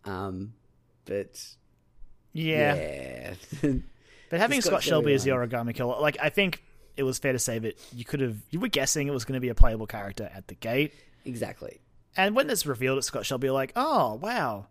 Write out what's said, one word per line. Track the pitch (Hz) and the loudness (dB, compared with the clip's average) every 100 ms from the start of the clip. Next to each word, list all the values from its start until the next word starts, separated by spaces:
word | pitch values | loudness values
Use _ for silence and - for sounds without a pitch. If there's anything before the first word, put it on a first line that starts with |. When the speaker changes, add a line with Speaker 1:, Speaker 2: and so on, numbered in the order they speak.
Speaker 1:
Um, | - 95 98 95 101 117 _ _ _ _ | -8 -8 -6 -8 -10 -14 _ _ _ _
but | - 101 95 - - - _ _ _ - - - _ | -6 -6 -6 -12 -18 -20 _ _ _ -20 -18 -20 _
Speaker 2:
Yeah. | 156 160 151 147 | -6 -2 2 2
Speaker 1:
yeah. | 143 80 139 65 - 64 95 - 143 | 2 -4 -8 -10 -12 -12 -14 -14 -2
<laughs> | 147 127 - - _ - - | 0 0 -4 -18 _ -20 -6
Speaker 2:
But | 170 | 0
having | 226 277 | 2 2
Speaker 1:
It's | 180 | 2
got | |
Speaker 2:
Scott | - | 0
Shelby | - 156 147 | 2 2 4
as | 135 | 4
the | 135 | 4
Speaker 1:
Shelby | 131 120 120 | 0 0 -2
on. | 117 | -4
Speaker 2:
Origami | |
Killer, | 117 123 120 | -2 -2 0
like, | 151 - | 0 0
I | 151 | -2
think | 175 196 - - - - - | 2 0 0 -12 -20 -18 -2
it | |
was | 135 127 | -2 0
fair | 139 | 0
to | 127 | 0
say | 123 117 | 0 -2
that | 110 - - | -4 -6 -14
you | 120 | -14
could | 120 147 | -6 -2
have, | 131 107 - | -2 -4 -6
you | 160 | -4
were | 240 | -2
guessing | 147 135 156 143 | -2 0 -2 -2
it | |
was | 139 | -4
gonna | 113 131 | -4 -4
be | 123 | -4
a | 113 | 10
playable | - 110 110 | 10 10 -6
character | 107 101 98 101 | -8 -10 -10 -10
at | 98 - | -12 -18
the | |
gate. | 92 143 123 147 - - - | -10 -2 0 0 -4 -20 -18
Speaker 1:
Exactly. | - 120 - - - - _ - _ - | -12 -8 -10 -10 -16 -16 _ -20 _ -2
Speaker 2:
And | 190 220 | 0 2
when | 277 | 0
it's | 220 | -2
revealed, | 151 123 131 135 | -2 -2 0 0
it's | 131 | -2
Scott | 131 - | -6 -4
Shelby, | 131 135 | -2 0
you're | |
like, | 135 131 | 0 -2
"Oh, | - 285 269 127 110 | -2 2 2 2 0
wow. | 190 240 143 104 101 | -4 -2 -2 -4 -10